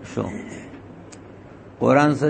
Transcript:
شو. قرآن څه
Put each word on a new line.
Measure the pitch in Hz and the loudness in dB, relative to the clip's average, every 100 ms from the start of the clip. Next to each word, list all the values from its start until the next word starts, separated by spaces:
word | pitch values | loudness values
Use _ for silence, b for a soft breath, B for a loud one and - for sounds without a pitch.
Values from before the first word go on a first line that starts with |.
| - | -10
شو. | 117 - - - - - - - - - - - - - - - - | -6 -6 -8 -12 -14 -16 -18 -18 -20 -20 -20 -20 -20 -20 -20 -16 0
قرآن | 120 135 147 | 4 6 6
څه | 135 | 4